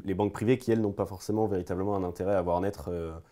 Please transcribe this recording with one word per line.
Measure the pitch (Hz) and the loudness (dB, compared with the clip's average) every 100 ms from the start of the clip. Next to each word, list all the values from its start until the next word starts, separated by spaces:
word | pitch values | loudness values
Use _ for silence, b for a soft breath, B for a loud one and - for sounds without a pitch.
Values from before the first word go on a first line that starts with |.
les | 95 | -2
banques | 92 104 | 0 0
privées | - 110 127 | 2 2 2
qui, | - | 4
elles, | 113 | 2
n'ont | 107 | 2
pas | 98 95 | 0 -4
forcément | 95 - 107 107 | -4 -2 0 2
véritablement | 95 90 90 98 98 | 0 -2 -2 0 0
un | |
intérêt | 90 87 92 | -2 -2 0
à | 98 | 2
voir | 87 87 | 2 2
naître, | 98 101 - | 0 -2 -6
euh, | 87 82 80 - | -6 -6 -10 -16